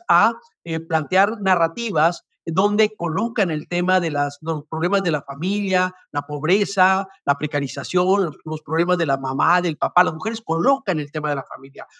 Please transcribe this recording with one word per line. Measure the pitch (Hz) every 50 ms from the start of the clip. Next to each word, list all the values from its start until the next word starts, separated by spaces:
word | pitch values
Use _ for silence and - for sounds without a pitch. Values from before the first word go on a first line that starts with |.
| -
a, | - 170 175 202 233 233 226 - _ _ _ -
eh, | 170 160 165
plantear | 165 - 165 156 151 - 180 190 202 214 226 214
narrativas | 196 190 185 170 165 165 165 233 233 226 175 151 156 175 170 - _ _ _ _ -
donde | 170 160 190 208 208 208 208 214 214 -
colocan | - 175 160 156 190 226 233 - 220 190 175
el | 156 151 139
tema | - 175 175 175 185 185 185
de | 175 160
las, | 147 143 143 143 - -
los | 156 165 160 147 - -
problemas | 156 156 165 180 202 196
de | 190 170
la | 156 139 -
familia, | - - 143 170 190 202 208 202 190 185 180 185 185 - _ _ _
la | - 143 -
pobreza, | - 147 143 147 165 190 214 196 - - 190 185 190 190 190 190 - - _ -
la | 247 233
precarización, | - 156 147 - 143 143 123 - 139 - - - 180 180 185 196 202 185
los, | 156 135 - -
los | 160 156 143
problemas | - 151 160 165 170 180 180 170
de | 160
la | 143 135
mamá, | 135 131 131 135 139 151 160 175 175 175
del | 170 151
papá. | - 170 165 - 180 175
Las | 170 160
mujeres | 160 - 220 226 220 -
colocan | - 160 165 190 269 277 262 - 196 165 151
el | 143 143
tema | - 151 151 147
de | 143
la | 139 -
familia, | - 135 135 135 139 135 135 - - _